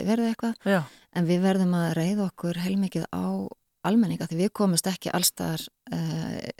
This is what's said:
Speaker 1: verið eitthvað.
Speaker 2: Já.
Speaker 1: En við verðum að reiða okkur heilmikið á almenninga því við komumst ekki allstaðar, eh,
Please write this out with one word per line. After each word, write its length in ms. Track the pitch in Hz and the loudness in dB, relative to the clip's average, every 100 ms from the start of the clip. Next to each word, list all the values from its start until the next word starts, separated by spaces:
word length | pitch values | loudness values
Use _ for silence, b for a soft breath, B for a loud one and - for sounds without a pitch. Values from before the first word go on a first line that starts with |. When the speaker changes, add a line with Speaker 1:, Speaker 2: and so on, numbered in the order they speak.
| 185 | 0
Speaker 1:
verið 240 | 226 226 | 0 0
eitthvað. 240 | 226 233 226 | -2 -4 -4
Speaker 2:
Já. 200 | 196 196 147 B B | 0 0 0 B B
Speaker 1:
En 120 | 180 165 | -2 2
við 140 | 175 | 4
verðum 320 | 190 190 180 175 | 4 4 2 2
að 200 | 170 160 | 0 0
reiða 320 | 165 208 190 | 0 0 -2
okkur 240 | - 175 175 | -4 -6 -4
heilmikið 500 | 180 196 190 170 165 | -2 0 0 -2 -4
á 380 | 175 185 190 190 - _ _ | -4 -4 -4 -6 -12 _ _
almenninga 460 | 175 220 196 165 160 | 2 4 4 0 -2
því 80 | 165 196 | 0 0
við 80 | |
komumst 340 | - 202 165 190 | 2 2 4 0
ekki 240 | 185 - | -2 -2
allstaðar, 560 | - 175 - 175 160 - _ - | 0 0 -2 -4 -4 -8 _ -8
eh, 600 | 165 160 160 165 - - | -4 -2 -4 -6 -6 -8